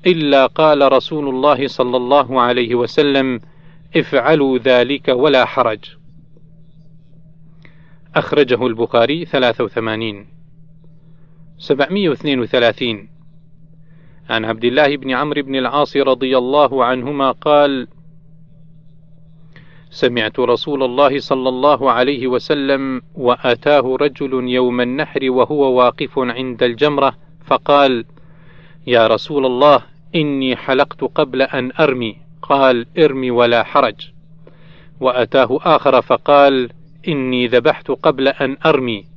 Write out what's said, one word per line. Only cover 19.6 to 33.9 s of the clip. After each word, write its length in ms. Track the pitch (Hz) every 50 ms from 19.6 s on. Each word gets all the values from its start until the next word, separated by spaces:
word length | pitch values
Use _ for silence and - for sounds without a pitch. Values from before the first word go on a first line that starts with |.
| - - - - - -
سمعت 500 | - - - 127 120 120 110 107 - -
رسول 440 | 123 117 120 117 - 156 143 139 135
الله 360 | 123 120 131 143 127 139 139
صلى 300 | - - 135 131 127 131
الله 420 | 127 127 131 147 143 117 135 131
عليه 360 | 117 120 123 135 143 120 131
وسلم 720 | 127 127 120 - - 139 143 139 135 139 135 135 135 131 127 - - -
وأتاه 840 | - 131 120 120 - - 131 120 117 - 147 147 143 120 131 131 131
رجل 480 | 147 147 127 - 143 131 131 127 127 127
يوم 320 | 123 127 127 123 123 123
النحر 500 | 123 123 127 143 156 160 - 139 135 131
وهو 400 | 127 131 120 120 151 147 139 131
واقف 480 | 127 127 123 120 - - 151 127 - 135
عند 440 | 127 123 117 123 131 127 120 113 127
الجمرة، 520 | 123 117 113 143 151 147 143 135 131 123 - - _ - - -
فقال: 600 | - 135 123 - - 143 143 143 135 127 117 117 - - - - - - - - - - - - - - - -
"يا 200 | 127 120 117 113
رسول 380 | 110 110 107 - - 156 143 131
الله، 380 | 131 123 123 139 151 143 120 - - - - - - -
إني 400 | 170 151 147 143 135 135 131 123
حلقت 480 | - - - 135 135 147 151 - - 135
قبل 380 | - - - 151 131 127 131
أن 300 | 135 - - 135 127 131 - -
أرمي." 380 | 160 147 127 127 120 110 101 - - - - -
قال: 440 | - - 147 135 135 131 127 120 117 - -
"ارم 380 | 180 156 147 135 135 131 123 120
ولا 280 | 120 120 117 120 117 107
حرج". 320 | - - 147 135 113